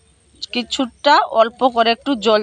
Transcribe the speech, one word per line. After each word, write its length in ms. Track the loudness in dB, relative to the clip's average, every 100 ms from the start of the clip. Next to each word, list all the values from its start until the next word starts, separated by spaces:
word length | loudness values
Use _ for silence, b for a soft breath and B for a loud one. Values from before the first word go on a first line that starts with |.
| _ _ _ _ -12
কিছুটা 640 | -10 -8 -6 -6 -2 2 2 2 0
অল্প 200 | 0 0 -2
করে 160 | 0 0
একটু 200 | 0 -4 -4 0
জল 160 | 0